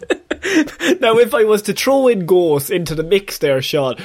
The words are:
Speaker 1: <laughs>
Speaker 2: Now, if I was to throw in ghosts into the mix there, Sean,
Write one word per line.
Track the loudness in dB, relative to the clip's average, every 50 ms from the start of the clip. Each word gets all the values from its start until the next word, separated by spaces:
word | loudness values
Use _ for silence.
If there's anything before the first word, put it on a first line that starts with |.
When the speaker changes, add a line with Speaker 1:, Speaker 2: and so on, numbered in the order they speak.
| -4
Speaker 1:
<laughs> | -6 -6 -6 -6 _ -12 -8 -6 -2 0 0 0 -2 -6 -4 -2 -2 0 2
Speaker 2:
Now, | 2 2 4 4
if | 4 2 2
I | 2 2
was | 2 2 0 0
to | -4 -4
throw | -2 0 0 2 4 4 2
in | 2 2 0
ghosts | 2 2 2 4 2 2 0 -2 -2
into | -4 -4 -4 -4 -6
the | -6 -2
mix | -2 -2 -2 -2 -6 -6 -4
there, | -2 0 0 0
Sean, | -2 -2 -2 -2 -2 -2 -4 -8